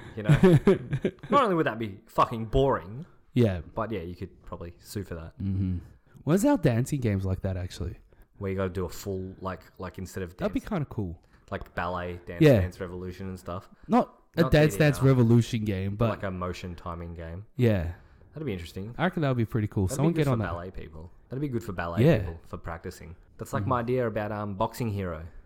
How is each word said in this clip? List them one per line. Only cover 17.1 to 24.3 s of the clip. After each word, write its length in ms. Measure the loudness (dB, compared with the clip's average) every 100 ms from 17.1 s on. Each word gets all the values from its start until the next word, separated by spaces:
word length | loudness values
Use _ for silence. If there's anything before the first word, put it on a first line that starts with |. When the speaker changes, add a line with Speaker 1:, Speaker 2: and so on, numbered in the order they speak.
Speaker 2:
game. 300 | -12 -12 -12 -10 0
Speaker 1:
Yeah. 360 | 2 2 -2 -8 -16 -20 -18
Speaker 2:
That'd 140 | -10 -6
be 60 |
interesting. 420 | -6 -8 -12 -10 -4
Speaker 1:
I 80 |
reckon 180 | -2 0
that 60 | 0
would 80 | 0
be 80 |
pretty 220 | 0 0 -2
cool. 200 | 0 0
Speaker 2:
That'd 80 |
be 20 | 2
Speaker 1:
Someone 160 | 2
Speaker 2:
good 60 | 2
Speaker 1:
get 40 | 2
Speaker 2:
for 60 |
Speaker 1:
on 60 | 0
that. 120 | -2
Speaker 2:
ballet 180 | -6 -10
people. 400 | -12 -12 -14 -18 -20 _
That'd 120 | -6
be 80 | -4
good 160 | -4
for 80 | -6
ballet 320 | -6 -2 4
Speaker 1:
Yeah. 140 | 4 4
Speaker 2:
people 220 | 0 -10 -12
for 100 | -12
practicing. 580 | -10 -10 -10 -12 -16 -18 -20 -16
That's 140 | -8
like 120 | -4
Speaker 1:
Mm. 40 | -2
Speaker 2:
my 120 | -2
idea 260 | 0 0 0
about, 240 | -2 -4